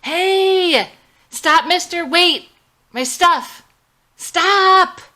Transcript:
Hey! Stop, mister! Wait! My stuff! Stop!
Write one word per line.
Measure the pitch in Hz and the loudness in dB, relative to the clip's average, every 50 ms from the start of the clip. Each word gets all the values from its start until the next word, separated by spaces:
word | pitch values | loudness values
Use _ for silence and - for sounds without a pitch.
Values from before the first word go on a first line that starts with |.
Hey! | - 254 311 349 359 381 381 381 381 381 381 370 359 349 320 240 190 - - _ _ _ _ _ _ _ | -10 -6 -4 -2 -2 0 0 0 2 2 2 0 0 0 0 -2 -2 -4 -12 _ _ _ _ _ _ _
Stop, | - - - 320 302 330 320 | -18 -6 -2 2 2 2 2
mister! | 311 349 359 359 - 349 349 339 | 0 -2 -4 -4 -6 -8 -8 -6
Wait! | 262 277 339 359 349 302 - - _ _ _ _ _ _ _ _ _ | -2 0 2 2 2 0 -4 -8 _ _ _ _ _ _ _ _ _
My | _ 233 | _ -8
stuff! | 262 247 - - 370 - - - - - - - _ _ _ _ _ _ _ _ _ _ _ | -8 -8 -4 0 2 2 2 0 -4 -10 -18 -20 _ _ _ _ _ _ _ _ _ _ _
Stop! | _ - - - 339 330 370 403 403 381 381 381 - - - - - - - _ | _ -20 -8 -4 -2 0 2 2 2 4 4 4 4 4 2 -2 -18 -20 -20 _